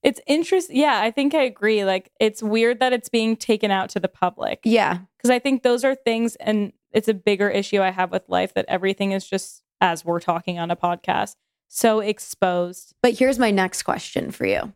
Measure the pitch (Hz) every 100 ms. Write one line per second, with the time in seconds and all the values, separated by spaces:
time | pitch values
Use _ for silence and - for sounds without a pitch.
0 | 285 - - 302 339 381 359 262 294 220
1 | 220 226 285 311 262 208 208 214 196 185
2 | - _ 220 208 214 220 226 233 254 247
3 | - 233 220 226 - 220 208 190 - 202
4 | 180 _ 180 - 50 - 226 226 190 180
5 | 190 _ 240 247 269 262 247 240 262 269
6 | 233 226 233 - 214 214 202 _ _ 214
7 | 214 202 208 196 202 196 202 202 190 185
8 | 185 185 - 180 190 196 - 190 190 190
9 | 196 196 - 190 - - _ _ 185 165
10 | - 170 170 170 175 175 170 175 175 175
11 | - 185 208 - _ _ _ - 233 220
12 | 208 208 - - 185 180 175 180 - _
13 | 247 214 262 247 226 196 185 - - -
14 | - - - - 95 98 202